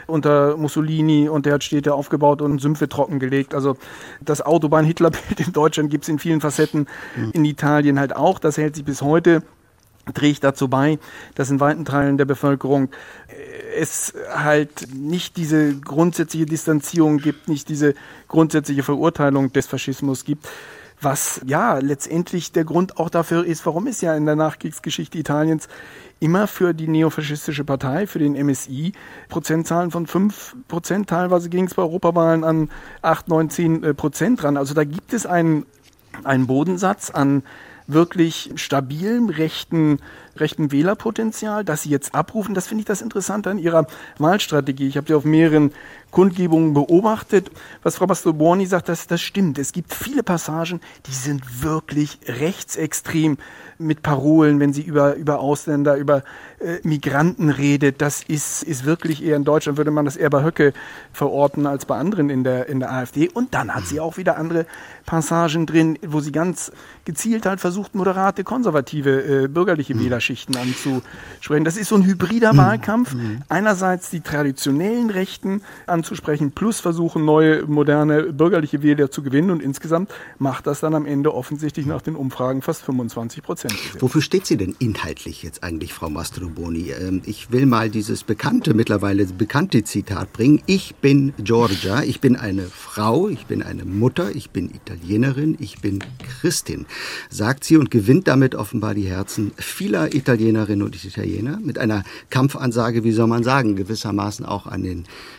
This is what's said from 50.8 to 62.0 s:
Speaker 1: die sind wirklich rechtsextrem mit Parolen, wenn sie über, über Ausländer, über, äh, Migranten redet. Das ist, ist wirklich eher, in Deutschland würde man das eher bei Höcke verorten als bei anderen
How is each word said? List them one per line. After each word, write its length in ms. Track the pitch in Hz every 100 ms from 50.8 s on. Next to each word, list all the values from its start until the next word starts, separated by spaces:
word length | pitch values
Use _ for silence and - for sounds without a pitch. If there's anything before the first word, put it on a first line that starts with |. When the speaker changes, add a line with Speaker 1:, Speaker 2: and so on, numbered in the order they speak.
| - - -
Speaker 1:
die 60 |
sind 520 | 135 135 143 131 123
wirklich 560 | 156 156 - 147 147 - -
rechtsextrem 1080 | 120 156 196 - - 156 - - 165 156 139 - - - -
mit 260 | 160 151
Parolen, 560 | - 147 143 160 151 143
wenn 140 | 143
sie 100 | 143
über, 320 | 151 147 143 139
über 240 | 143 143
Ausländer, 560 | 135 147 - 143 143 143
über, 280 | 143 143 - - - -
äh, 180 | 170 175
Migranten 640 | - 151 143 135 165 - 160
redet. 520 | 131 143 143 143 131
Das 220 | 147 -
ist, 380 | - 151 - -
ist 240 | - 135 131
wirklich 380 | 170 170 151
eher, 120 | 160 147
in 80 |
Deutschland 340 | 143 156 151 143
würde 100 | 151
man 160 | 151 147
das 120 | 139
eher 120 | 156
bei 140 | 143
Höcke 300 | 151 - 143 - - - -
verorten 540 | - 143 139 143 147 143
als 200 | 139 -
bei 120 |
anderen 320 | 117